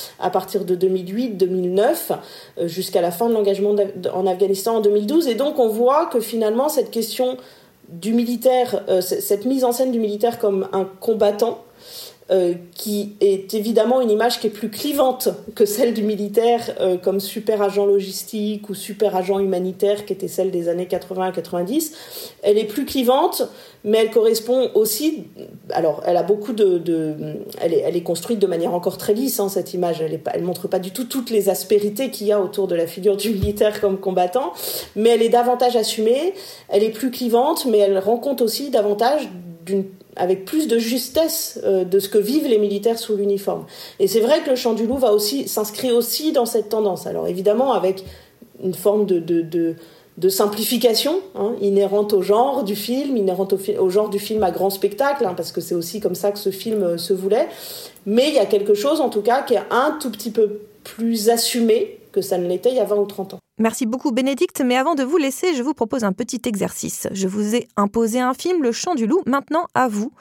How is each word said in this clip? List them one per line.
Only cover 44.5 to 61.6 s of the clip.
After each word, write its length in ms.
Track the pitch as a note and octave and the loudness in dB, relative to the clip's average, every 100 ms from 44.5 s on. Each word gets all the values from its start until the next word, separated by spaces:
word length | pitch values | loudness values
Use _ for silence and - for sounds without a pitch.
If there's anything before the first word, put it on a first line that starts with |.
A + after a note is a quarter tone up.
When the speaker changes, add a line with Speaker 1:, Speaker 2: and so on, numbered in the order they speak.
Speaker 1:
Le 40 | B3+ | 0
Chant 180 | A#3+ | 0
du 120 | A3 A3 | 0 0
Loup 120 | C4+ | 2
va 160 | G#3+ | 4
aussi, 340 | G#3 G#3 C#4 C4 | 4 2 -4 -4
s'inscrit 440 | - G#3 - B3+ | -4 -4 -4 0
aussi 420 | A#3 A#3 - D#4 | 2 0 -2 0
dans 120 | C#4 A#3 | 2 2
cette 240 | A#3 G#3 | 0 -2
tendance. 380 | A3 G#3 F3 - | 0 0 -2 -6
Alors 200 | E3 E3 | -6 -4
évidemment 440 | F3 F#3+ G#3+ C4+ | 0 2 2 2
avec 300 | G#3+ F3+ F#3+ - - - _ - - | 2 0 -2 -8 -18 -20 _ -20 -8
une 120 | F#3 | -6
forme 320 | F3 G#3 G#3 G3 | 0 2 2 2
de, 140 | F3+ | 0
de, 220 | E3 E3+ | 2 0
de, 340 | E3 F3 E3 E3 - - _ - | 0 -2 -2 -4 -14 -20 _ -2
de 120 | F#3 | 0
simplification, 840 | F#3+ G#3 G#3 G#3 A#3+ A#3+ A3 C#4+ F#4 - | 2 0 0 -2 2 2 2 0 -2 -4
hein, 200 | - G3+ A#3+ | -4 -4 0
inhérente 520 | G3+ G3 G3 G3+ G#3 | 2 2 2 2 2
au 80 | G#3 | 2
genre 420 | F3+ G#3 C4+ C4+ | 4 4 4 2
du 120 | G3+ G#3 | -2 -4
film, 400 | - B3+ C#4 B3 | -4 -4 -2 0
inhérente 360 | F#3+ F3+ G3 | 0 0 0
au 40 | G3 | -2
fi-, 200 | G#3 - | -2 0
au 120 | F#3 | 2
genre 200 | F#3+ G#3+ | 2 0
du 100 | G3 | -2
film 240 | - G#3+ | -2 0
à 80 | F#3+ | 0
grand 180 | E3+ F#3+ | 0 -2
spectacle, 560 | G3 G3+ G#3 C#4 C#4 G3 | 0 -2 2 0 2 -2
hein, 80 | F3 | -4
parce 180 | D#3+ | -6
que 80 | - | -6
c'est 140 | E3 F3 | -4 -4
aussi 260 | E3+ G#3+ | -4 -4
comme 120 | F3+ | -4
ça 180 | F3 G3+ | -2 -2
que 80 | G3+ | -2
ce 120 | G3 | -4
film, 320 | F#3+ A#3 G#3+ | -4 -4 -2
euh, 140 | F3+ E3+ | 0 -2
se 160 | - | -2
voulait. 340 | F#3+ F#3+ A3 E4 - - - - - G3+ | -2 0 0 0 -6 -16 -16 -18 -12 0
Mais 220 | A3 C#4+ | 2 4
il 80 | C#4+ | 4
y 40 | |
a 60 | G3+ | 4
quelque 280 | G#3 G3+ | 2 4
chose 260 | G#3 C4+ D#4 | 2 2 2
en 100 | C4 | 0
tout 120 | G#3+ | 0
cas 200 | G#3 B3+ | 2 2
qui 100 | - | 2
est 100 | G#3 G3+ | 0 2
un 260 | A#3+ D4 D4+ | 2 2 0
tout 120 | C4 | -6
petit 180 | G3+ A#3+ | -8 -6
peu 300 | A3+ G#3+ G#3 - - | 0 0 0 -14 -20
plus 460 | - - A#3 A3+ G#3 | -18 -4 -2 2 2
assumé 680 | A#3 - B3 | 2 2 0